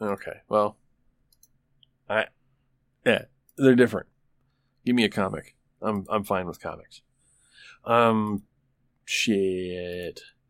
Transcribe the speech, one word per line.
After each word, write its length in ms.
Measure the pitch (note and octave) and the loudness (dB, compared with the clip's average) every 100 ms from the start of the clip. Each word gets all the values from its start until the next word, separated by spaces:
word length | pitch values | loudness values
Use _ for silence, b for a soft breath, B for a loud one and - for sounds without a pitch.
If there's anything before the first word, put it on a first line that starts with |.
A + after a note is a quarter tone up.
Okay, 380 | G#2+ G2+ - - - | -8 -6 -10 -14 -2
well, 260 | G#2+ G#2 - _ _ _ _ _ _ _ _ _ _ _ _ - | 0 0 -4 _ _ _ _ _ _ _ _ _ _ _ _ -4
I, 160 | G#2+ - _ _ _ _ _ _ _ B2+ | -2 -2 _ _ _ _ _ _ _ 0
yeah, 160 | G#2+ - _ _ - | 0 -2 _ _ 2
they're 180 | C3+ | 6
different. 340 | B2 A#2+ G#2+ - _ _ _ _ _ _ _ | 6 4 2 -10 _ _ _ _ _ _ _
Give 100 | A#2+ | -2
me 100 | B2 | 2
a 40 | G#2 | 2
comic. 480 | - F#2+ - - _ _ - | 0 -4 -4 -12 _ _ -10
I'm, 240 | F#2+ G2+ F#2 | -6 -6 -4
I'm 140 | G#2+ | -4
fine 220 | G2+ G2 F2 | -2 -4 -4
with 140 | D#2 | -10
comics. 400 | E2 - - - _ _ _ b b b b b - | -12 -14 -18 -20 _ _ _ b b b b b 0
Um, 560 | A#2 A#2 A2 G#2+ G2+ - _ _ _ _ _ - | 4 4 2 0 -4 -8 _ _ _ _ _ -8
shit. 1120 | - A#2 G2+ F#2+ F#2 F#2 F2+ F2+ F2+ F2 - - _ | -4 0 0 0 -2 -6 -8 -8 -10 -10 -14 -20 _